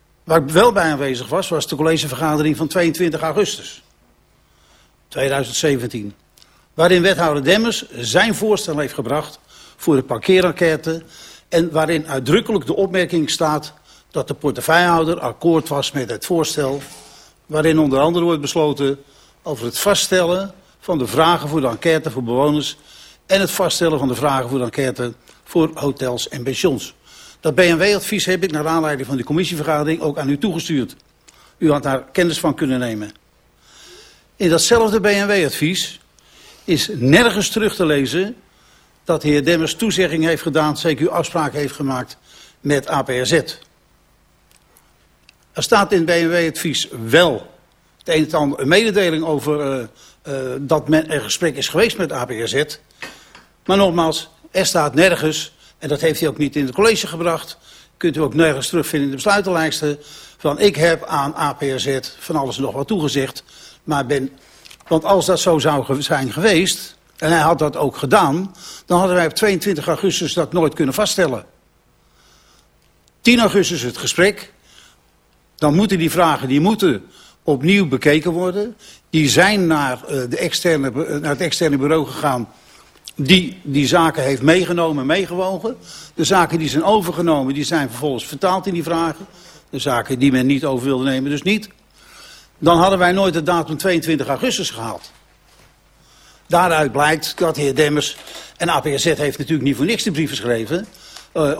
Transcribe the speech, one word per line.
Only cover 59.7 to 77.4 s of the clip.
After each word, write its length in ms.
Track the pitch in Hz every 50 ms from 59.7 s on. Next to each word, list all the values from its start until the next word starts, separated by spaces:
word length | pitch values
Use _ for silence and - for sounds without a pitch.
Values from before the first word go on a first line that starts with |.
| - - 156 147 147 - - - - - - - -
van 220 | - - 147 147 -
ik 180 | 214 202 156
heb 280 | 147 165 170 165 160 -
aan 300 | - 160 143 139 147 -
A 160 | - 156 143
P 80 | 131 -
R 180 | 147 135 131 120
Z 200 | - 139 135 131 - - - -
van 180 | - - 160
alles 200 | 147 135 123 -
en 60 | 135
nog 120 | 139 110 -
wat 140 | 139 135 -
toegezegd, 560 | 220 175 151 135 - 139 135 127 - - - _ - - - - - _ _
maar 220 | - 147 139 131
ben, 240 | 120 143 135 131 - - - _ _ - - - - - - -
want 180 | - 165 160 165
als 220 | 196 196 180 -
dat 140 | 190 180 -
zo 180 | - 185 165 143
zou 260 | 131 156 147 135 117
ge-, 180 | - 131 147
zijn 300 | 143 - 160 135 135 117
geweest, 640 | - - 196 220 180 160 190 170 - - - - - _ _ _ _
en 140 | - 156 160
hij 100 | 170 160
had 180 | 151 160 170 147
dat 180 | 151 147 -
ook 200 | 160 147 127 -
gedaan, 580 | - 143 127 208 202 170 139 147 175 196 196 - - - - - - -
dan 120 | - 180 175
hadden 180 | 190 185 180
wij 100 | 180 165
op 60 | 147
tweeëntwintig 540 | - - 220 202 190 165 - 208 175 147 -
augustus 460 | 175 147 - 196 185 - - 170 135
dat 200 | - 175 147 -
nooit 220 | 160 175 160 143 -
kunnen 200 | - 151 135 -
vaststellen. 500 | 214 208 - - 196 170 139 123 98 - _ _ _ _ _ _ _ _ _ _ _ _ _ _ _ _ _ _ _ _ _ _ _ _ _ _ _ _ _ _ _ _ _ _ _
Tien 200 | - 226 247 233
augustus 420 | 220 175 - 202 170 - 175 127
het 140 | 120 120 -
gesprek, 560 | - 131 - - 170 180 208 202 - - - _ _ _ _ _ - - _ _ _ _ _ _ _ _ _ _ _ _ _ _
dan 200 | - 156 147 151
moeten 240 | 185 220 190 190 165
die 120 | 165 147
vragen, 380 | - 180 170 160 139 - 135 127
die 120 | 139 147
moeten 440 | 170 208 220 - 202 160 113 95 - - _ - - - _ _